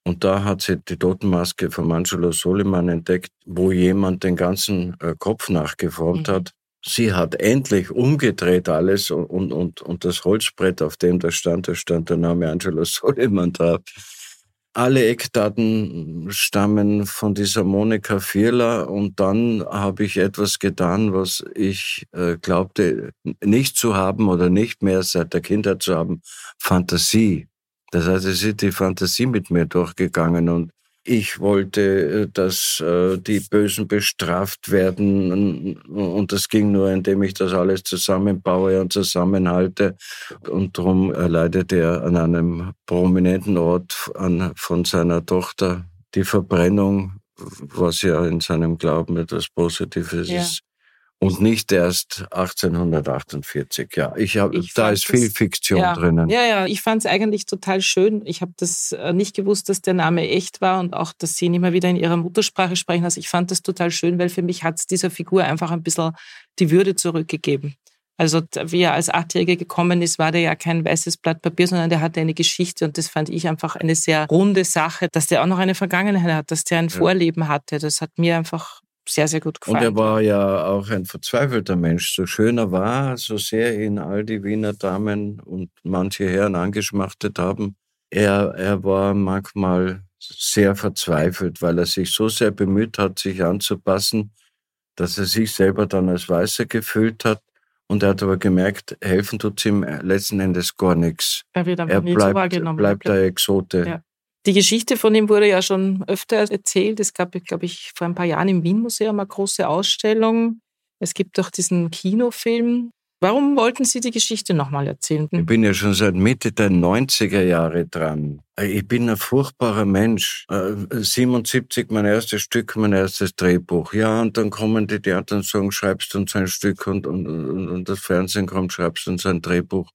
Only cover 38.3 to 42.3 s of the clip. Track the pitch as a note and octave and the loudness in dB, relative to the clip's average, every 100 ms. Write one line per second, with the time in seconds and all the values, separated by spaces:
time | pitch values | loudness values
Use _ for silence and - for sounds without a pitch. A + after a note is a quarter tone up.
38.3 | F#2+ F#2+ F#2 F#2+ F#2+ F#2 G#2 F#2 F2+ F2+ | 0 0 2 2 2 0 0 0 0 2
39.3 | G2 F2+ F2+ F#2 F#2 G2+ - - - - | 2 2 2 0 0 -2 -2 -12 -16 -16
40.3 | - - F2+ F#2+ - F2+ F#2 F#2+ - F2 | -14 -6 -2 -2 0 2 4 2 2 0
41.3 | E2 E2+ F#2 F2+ F#2 E2 E2+ - F2 E2 | 2 2 0 0 2 2 2 2 2 2